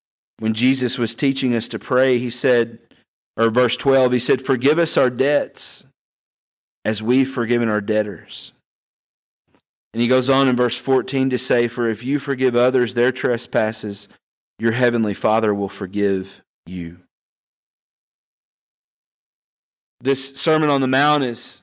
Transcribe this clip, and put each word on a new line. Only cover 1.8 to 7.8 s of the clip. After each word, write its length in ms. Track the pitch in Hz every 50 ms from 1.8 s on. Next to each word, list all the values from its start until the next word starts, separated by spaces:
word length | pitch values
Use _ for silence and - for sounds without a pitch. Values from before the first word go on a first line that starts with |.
| - - 135 127 131 135 127 120
he 120 | 123 123
said, 480 | 117 - - 135 123 120 117 113 113 - _ _ _ _ _ _ _ _ _ _ -
or 140 | - 117 113
verse 260 | 110 123 127 117 -
twelve, 360 | - - 139 135 135 131 127 123
he 60 | 123
said, 260 | 117 - 139 127 -
"Forgive 340 | - 135 120 120 139 156 165
us 180 | 170 156 -
our 140 | 165 135 127
debts 760 | 123 117 131 143 147 143 110 - - - - - - - - _ _ _ _ _ _ _ _ _ _ _ _ _ _ _ _ _ _ _ -
as 200 | 107 110 101 110
we've 280 | 110 127 135 135 131
forgiven 380 | - 135 117 110 120 120 120 113
our 140 | 107 107